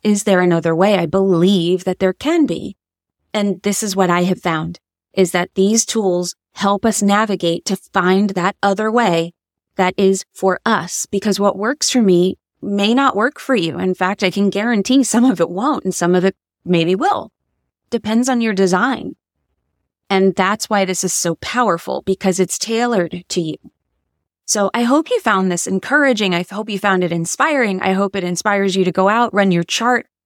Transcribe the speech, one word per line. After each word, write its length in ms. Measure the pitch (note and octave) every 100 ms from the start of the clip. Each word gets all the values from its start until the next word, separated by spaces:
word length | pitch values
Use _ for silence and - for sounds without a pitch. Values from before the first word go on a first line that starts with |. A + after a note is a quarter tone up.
"Is 220 | G#3+ G3+ G#3
there 160 | F#3
another 340 | F3+ E3+ E3 D#3+
way?" 220 | F3 F#3
I 80 | D#3+
believe 800 | F#3+ G3 E3+ F#3 G3 E3+ F3+ F#3
that 140 | F#3
there 120 | F#3+
can 340 | F#3 C#4+ E4+ B3
be. 300 | E3 - - _ _ _ _ _
And 280 | G#3+ G3+ F3+
this 200 | G3+ G3
is 140 | G#3+ F#3
what 140 | F3+
I 140 | F3
have 180 | F3+ F3
found, 400 | F3+ D#3+ E3 F3 _ _ _
is 180 | - F#3
that 240 | F3+ F3 -
these 300 | G3 A3+ -
tools 500 | A3+ G3 F3+ F3+ - _ -
help 300 | G3+ G3+ A3+
us 160 | G#3+
navigate 640 | G3+ G3+ A3 F#3+ E3+ E3+ -
to 100 | F#3+
find 540 | - G3 F3+ F#3+ G3+
that 260 | F#3+ F3+ -
other 300 | G3+ G3 A3
way 400 | A#3 A3+ E3+ E3+ - _ _ _ -
that 160 | F#3 F#3
is 300 | F#3+ F#3+ -
for 260 | - F#3+ F3+ A3+
us. 400 | G3+ E3+ - -
Because 340 | G3+ G#3+ F#3+
what 180 | G3+ F#3+
works 320 | G#3+ D4 -
for 120 | B3+
me 360 | G#3 F3 F#3 - _ _
may 320 | G3 G3+ G3+
not 220 | A#3+ C4+ G3
work 240 | A#3+ -
for 160 | - A#3+
you. 240 | E3 D#3+
In 140 | F#3 F#3
fact, 280 | F#3 G3+
I 60 | F#3
can 200 | G3 G3+
guarantee 560 | F#3+ A3+ A3+ G3 C4+ A#3+
some 180 | A#3
of 160 | B3+ F3
it 100 | E3
won't 360 | F3 C4 C#4 F#3+
and 100 | -
some 200 | F3 F3+
of 100 | F#3+
it 100 | - _ _
maybe 300 | E3+ F3 E3
will. 380 | F#3+ F4+ C#4+ - _ _ _ _ _ _
Depends 400 | A#3 G#3+ A3+ B3
on 100 | B3
your 140 | A3+
design. 640 | F#3+ F#3+ F3+ B3 B3 - - _ _ _ _ _ _ _ _ -
And 240 | F#3+ F#3+ F3+
that's 340 | F#3+ G#3+ -
why 160 | G#3 F#3
this 180 | F#3
is 80 | F#3
so 220 | - E3+ E3
powerful, 680 | - A#3+ A3+ E3+ - - -
because 340 | F#3+ F#3+ F#3
it's 200 | F#3 -
tailored 640 | - A3+ A#3+ A3 E3+ F3+ -
to 120 | -
you. 140 | D#3+ - - _ _ _ _ _ _ _ -
So 240 | G#3+ G3
I 100 | A#3
hope 260 | A#3+ C#4+ D#4+
you 100 | B4
found 300 | A#3 G3 F#3+
this 140 | F3 -
encouraging. 680 | F#3+ - C#4+ C#4 A3 G3+ F3
I 100 | F3+
hope 180 | G3 G#3+
you 80 | G3
found 260 | G3+ F#3
it 80 | F3+
inspiring. 680 | E3+ E3 - D4+ C#4+ A3+ F#3
I 120 | F#3+
hope 220 | F#3+ G3 G3
it 80 |
inspires 520 | F3+ F3 G#3+ G3+ G3 F#3+
you 80 |
to 80 | F3+
go 180 | F3 F#3+
out, 240 | A3+ A#3+
run 180 | G3+ G3
your 120 | E3+
chart, 420 | E3+ - A#3 B3 - _